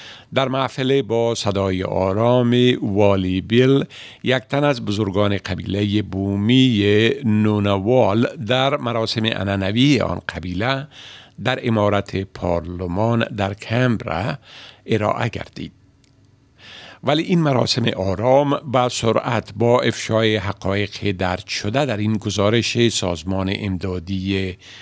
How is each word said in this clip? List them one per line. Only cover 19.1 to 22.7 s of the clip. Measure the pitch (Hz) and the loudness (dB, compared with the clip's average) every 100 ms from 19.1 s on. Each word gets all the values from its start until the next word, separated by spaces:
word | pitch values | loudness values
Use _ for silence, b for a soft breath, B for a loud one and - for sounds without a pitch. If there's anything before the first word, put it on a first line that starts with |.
| 110 135 117 - 104 | 0 0 -4 -4 0
با | 117 120 | 2 4
افشای | 123 - - 110 110 107 | 2 -2 0 2 2 0
حقایق | 98 - 95 98 101 - 101 | -4 -6 -2 -2 -2 -4 -4
درج | 92 92 92 - | -2 -4 -4 -6
شده | - 104 127 143 | -6 -2 -2 -2
در | 107 | -2
این | 107 110 | -2 -2
گزارش | 107 101 101 117 107 | -2 0 2 2 0